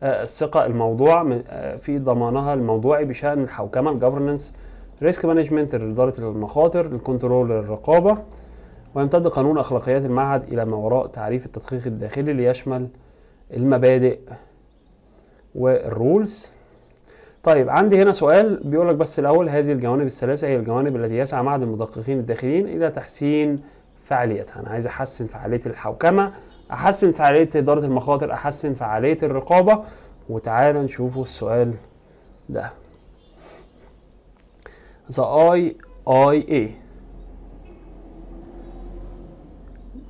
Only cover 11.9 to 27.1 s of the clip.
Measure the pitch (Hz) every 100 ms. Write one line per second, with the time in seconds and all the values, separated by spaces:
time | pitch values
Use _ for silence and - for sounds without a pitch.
11.9 | 107 107 139 147 139 123 127 135 127 127
12.9 | - _ _ _ _ - 117 127 131 127
13.9 | 131 127 - - - - _ _ _ _
14.9 | _ _ _ _ _ _ - 127 131 -
15.9 | 110 123 196 214 - - - _ _ _
16.9 | _ _ - - _ - 156 127 147 202
17.9 | 190 196 196 147 180 220 196 143 151 175
18.9 | 151 160 - 143 160 170 147 147 139 120
19.9 | 131 139 - 120 143 147 131 113 120 139
20.9 | 127 117 113 139 139 127 143 120 110 110
21.9 | - 113 135 117 110 127 160 202 165 165
22.9 | 156 - - 143 151 147 139 - - _
23.9 | _ - 135 120 101 98 - 107 110 120
24.9 | - 131 - 113 107 107 120 120 110 107
25.9 | 113 165 196 196 196 - - - 120 180
26.9 | 196 190